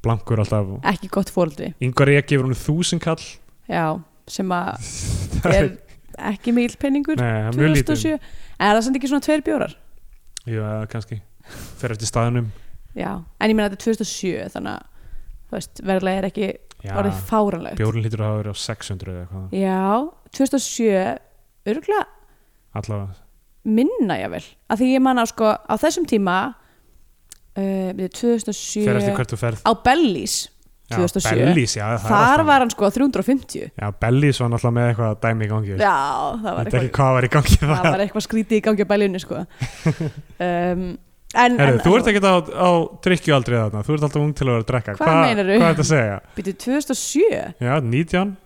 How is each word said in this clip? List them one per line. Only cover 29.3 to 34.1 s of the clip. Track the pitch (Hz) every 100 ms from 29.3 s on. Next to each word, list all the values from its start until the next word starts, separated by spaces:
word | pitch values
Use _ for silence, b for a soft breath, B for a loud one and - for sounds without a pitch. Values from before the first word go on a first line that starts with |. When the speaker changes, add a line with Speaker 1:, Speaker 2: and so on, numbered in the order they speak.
| 117
Speaker 1:
þú |
ferð. | 117 113
Speaker 2:
á | - 214
Bellís, | 240 285 294 165 214 - - _ _ _ _
Speaker 1:
Já, | 113
Speaker 2:
tvö |
þúsund | 175 98
og |
sjö. | 110 110
Speaker 1:
Bellís, | 131 175 117 110
já, | 104
það |
er | 113 107
Speaker 2:
Þar | 208
Speaker 1:
alltaf | 233 294 311
Speaker 2:
var | 277
hann, | 240
sko, | - 208
þrjú | 240 277
hundruð | 240
og | 190
fimmtíu. | 269 - - - -
Speaker 1:
Já, | 101
Bellís | - 113